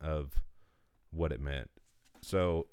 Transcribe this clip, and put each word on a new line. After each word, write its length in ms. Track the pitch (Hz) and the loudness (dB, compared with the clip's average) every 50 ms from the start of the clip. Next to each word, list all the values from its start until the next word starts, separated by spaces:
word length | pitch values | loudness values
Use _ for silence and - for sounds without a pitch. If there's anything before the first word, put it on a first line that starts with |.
of 400 | 76 78 78 76 71 69 - - - - - - - - _ _ _ _ _ _ _ - | -4 -2 -2 -2 -2 0 2 2 2 2 -2 -16 -20 -20 _ _ _ _ _ _ _ -8
what 200 | - 80 85 78 | -4 -2 0 0
it 80 | 71 60 | 0 -2
meant. 300 | 69 71 69 67 57 - _ - - _ _ _ _ _ - - | -4 -4 -4 -4 -6 -8 _ -20 -20 _ _ _ _ _ -20 -18
So 460 | - - - 95 90 87 82 82 80 - | -8 -2 2 2 4 4 2 0 -2 -2